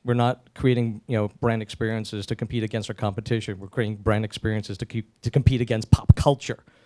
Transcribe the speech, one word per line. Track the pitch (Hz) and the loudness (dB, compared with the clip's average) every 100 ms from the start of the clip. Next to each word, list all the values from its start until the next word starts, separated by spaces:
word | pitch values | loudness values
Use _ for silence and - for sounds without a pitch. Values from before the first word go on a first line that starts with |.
| 123 | -2
We're | |
not | 120 120 127 _ | 2 2 0 _
creating, | - 135 123 117 107 - | 0 2 2 0 -4 -4
you | 113 | -2
know, | 104 - | -2 -2
brand | 120 113 | -2 0
experiences | 107 - 113 110 107 107 98 | -4 -4 -4 -4 -6 -8 -6
to | 110 | -6
compete | 113 120 | -4 -4
against | 107 113 104 | -4 -4 -6
our | |
competition. | 110 107 98 101 113 - 95 | -4 -4 -4 -2 -4 -4 -10
We're | 98 | -8
creating | - 107 104 | -4 -4 -2
brand | 104 107 | 0 0
experiences | 110 - 113 107 101 98 | 0 -4 -4 -4 -6 -8
to | 107 | -8
keep, | 113 - _ | -8 -10 _
to | 117 | 0
compete | 143 - 131 | 4 4 4
against | 120 110 - | 2 -2 2
pop | - - - | 4 6 6
culture | 151 139 - 120 _ _ | 6 2 0 -10 _ _